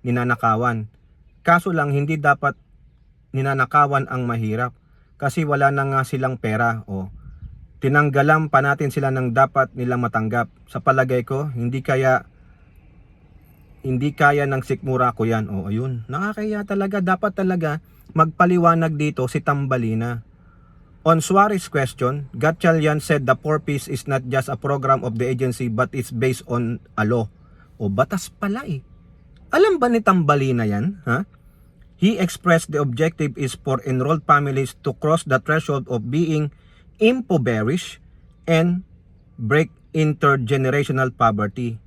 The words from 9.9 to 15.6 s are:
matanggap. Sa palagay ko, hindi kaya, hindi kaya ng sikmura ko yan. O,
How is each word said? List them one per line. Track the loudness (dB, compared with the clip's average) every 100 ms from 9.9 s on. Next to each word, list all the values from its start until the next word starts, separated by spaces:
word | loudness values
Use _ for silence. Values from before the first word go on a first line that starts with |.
| -2
matanggap. | -2 -2 -2 -2 -4 _ -14
Sa | -4
palagay | 0 2 2 -2
ko, | -2 -6 -4
hindi | -4 -4 -4
kaya, | -2 0 2 0 -2 _ -20 -20 -20 -20 -20 -20 -20 _ _ -20 -20 _ -20 -10 -4
hindi | -2 -2
kaya | 2 2 4
ng | 0 -4
sikmura | -4 -6 -2 0 0 0
ko |
yan. | -2 -2 -4
O, | -6